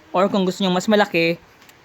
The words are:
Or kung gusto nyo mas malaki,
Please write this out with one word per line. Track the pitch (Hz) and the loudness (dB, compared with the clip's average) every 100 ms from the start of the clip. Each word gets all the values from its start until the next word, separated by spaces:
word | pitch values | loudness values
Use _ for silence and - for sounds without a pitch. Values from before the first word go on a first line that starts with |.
| - | -6
Or | 180 196 | -2 0
kung | 220 185 | 0 -2
gusto | 185 | -2
nyo | 190 | -2
mas | 180 202 | -2 0
malaki, | 208 202 170 165 170 - _ - - | 0 2 0 0 -2 -10 _ -20 -20